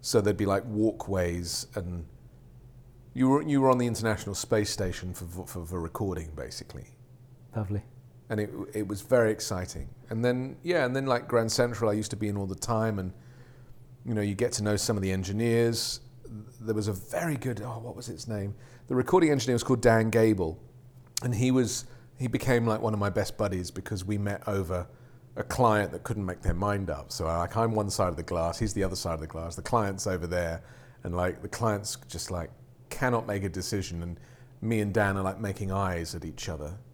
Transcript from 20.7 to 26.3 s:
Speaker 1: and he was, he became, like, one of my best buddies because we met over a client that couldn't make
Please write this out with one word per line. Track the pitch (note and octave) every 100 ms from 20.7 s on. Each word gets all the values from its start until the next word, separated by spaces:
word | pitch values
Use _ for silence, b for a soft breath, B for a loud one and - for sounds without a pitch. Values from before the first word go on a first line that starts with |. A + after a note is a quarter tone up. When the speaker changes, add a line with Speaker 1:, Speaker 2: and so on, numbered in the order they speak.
| - - - - -
Speaker 1:
and | B2+ A#2+
he | B2+
was, | C3 A#2 - - B B -
he | B2+
became, | - - A#2+ A#2
like, | A2
one | A2+
of | G#2+
my | G2+
best | F#2+ G2 -
buddies | G#2 F#2 F2+
because | - F#2+ G2+
we | F#2 G#2
met | G2+ G2+ -
over | G2 F2 F2+ F2 B B B B -
a |
client | G#2+ - B2 G#2+ G2+
that | F2
couldn't | - G#2+
make | F#2+